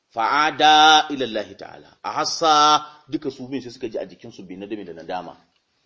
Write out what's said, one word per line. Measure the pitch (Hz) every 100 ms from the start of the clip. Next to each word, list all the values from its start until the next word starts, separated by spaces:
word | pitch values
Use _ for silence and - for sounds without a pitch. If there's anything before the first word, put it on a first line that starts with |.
| _
fa'ada | 113 110 135 156 143 151 156 156 156 151
ila | 143
Allah | 123 110 95 98
ta'ala. | - 73 76 _
Ahassa, | 95 120 156 - 165 151 151 151 - - _
duka | 156 143
su | - 127
biyun | 135
sai | 120
suka | 113 117
ji | 107
a | 92
jikinsu | 90 120 110 92
bin | 92
nadmi | 101 107
da | 90
nadama. | 82 80 90 82 71 _ _ _ _